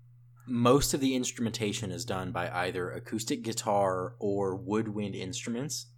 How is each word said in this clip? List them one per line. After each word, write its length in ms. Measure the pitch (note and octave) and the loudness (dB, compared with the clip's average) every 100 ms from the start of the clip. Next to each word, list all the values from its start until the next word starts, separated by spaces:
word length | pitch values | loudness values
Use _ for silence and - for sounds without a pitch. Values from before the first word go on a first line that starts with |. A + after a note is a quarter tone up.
| - - - - - | -20 -20 -20 -18 -4
most 480 | A#2+ B2 C#3 - | 4 6 6 6
of 60 | D#3 | 2
the 160 | C3+ C3 | 2 2
instrumentation 760 | B2 - A2+ G#2+ G#2+ G2+ G2 | 0 -2 -2 0 -2 -2 -4
is 120 | F2 | -4
done 280 | E2 F#2+ F#2 | -4 -4 -2
by 180 | F2 F2 | -2 -2
either 400 | F2 F2+ F2+ F2 | 0 -2 -2 -4
acoustic 500 | - - G#2+ - C#3 | -6 -6 -4 -2 -2
guitar 720 | A#2 A2+ A2+ G2+ G2 F#2 F#2 - | -2 -2 2 4 4 2 -2 -4
or 360 | G#2 G2 G2 F#2 | -2 0 0 -2
woodwind 600 | F2+ G#2+ A2+ G#2 G2+ F#2+ | -2 0 0 -4 -6 -6
instruments, 720 | G2+ A#2+ - A#2 D3 - - | -6 -6 -6 -6 -4 -6 -10